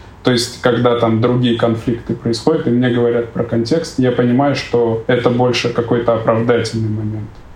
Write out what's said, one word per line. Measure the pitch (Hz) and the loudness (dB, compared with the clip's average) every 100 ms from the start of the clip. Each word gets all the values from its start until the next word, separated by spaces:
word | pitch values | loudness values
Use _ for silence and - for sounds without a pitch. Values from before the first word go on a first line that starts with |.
| - - | -20 -4
То | - | 0
есть, | 123 117 - | 0 -2 -2
когда | 127 123 123 117 | 0 2 2 2
там | 117 110 | 2 2
другие | 120 123 123 117 | 2 2 2 2
конфликты | 120 113 - 117 - - | 0 0 -2 -4 -4 -6
происходят, | 120 117 - 160 143 | -4 -2 0 0 0
и | |
мне | 120 127 | 0 2
говорят | 120 120 117 117 | 2 2 0 -2
про | - | -4
контекст, | 117 117 117 165 165 - | -2 -2 0 0 -2 0
я | 127 | 0
понимаю, | 123 123 123 143 135 | 2 2 2 2 0
что | - 120 117 113 - | -2 0 2 0 0
это | 123 120 | 0 2
больше | 120 123 120 120 | 2 2 0 -2
какой-то | 117 117 120 117 113 | -2 0 0 0 0
оправдательный | 113 113 117 117 110 113 110 | 2 0 2 0 0 -4 -4
момент. | 107 107 107 104 - - | -4 -4 -6 -10 -16 -20